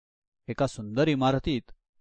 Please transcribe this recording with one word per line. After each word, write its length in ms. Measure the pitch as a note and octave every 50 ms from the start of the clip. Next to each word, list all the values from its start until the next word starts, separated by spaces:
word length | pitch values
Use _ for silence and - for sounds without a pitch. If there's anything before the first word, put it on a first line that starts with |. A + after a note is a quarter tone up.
| _ _ _ _ _ _ _ _ _ -
एका 200 | A#2 - C#3 B2+
सुंदर 400 | - - A2 G#2 G#2+ B2 D3+ D#3
इमारतीत 640 | D3 C3+ C3 C3 C3+ C3+ - - D3 A#2+ - - - - _ _ _ _